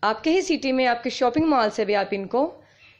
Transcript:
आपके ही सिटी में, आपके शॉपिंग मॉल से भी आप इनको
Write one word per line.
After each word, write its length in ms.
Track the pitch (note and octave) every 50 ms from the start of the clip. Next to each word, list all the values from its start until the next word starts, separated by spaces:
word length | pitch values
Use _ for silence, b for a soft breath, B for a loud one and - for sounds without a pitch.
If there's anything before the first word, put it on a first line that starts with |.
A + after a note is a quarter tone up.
| -
आपके 280 | G#3 A3 G#3+ - D#4+
ही 120 | D#4+ F#4+ F#4
सिटी 300 | - E4 C#4 - C#4 C4
में, 120 | C4 C4
आपके 240 | B3 A#3+ A#3+ - B3+
शॉपिंग 360 | - - C4 A#3+ A#3+ D4+ D#4+
मॉल 240 | D#4+ D4+ C4 A3+ G#3+
से 140 | G#3 - A3
भी 100 | G3 G#3
आप 180 | G3+ F#3+ G3 -
इनको 320 | G3 G3 F#3+ - A#3+ C#4 E4+ - - b b b b b b b b